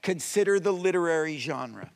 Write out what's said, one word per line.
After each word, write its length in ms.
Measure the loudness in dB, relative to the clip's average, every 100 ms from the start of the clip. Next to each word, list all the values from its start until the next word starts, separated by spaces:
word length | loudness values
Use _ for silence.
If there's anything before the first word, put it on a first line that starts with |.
consider 580 | -2 -4 -2 0 4 4
the 120 | 2
literary 640 | 2 2 2 2 2 0 -4
genre. 540 | -6 -6 -6 -10 -16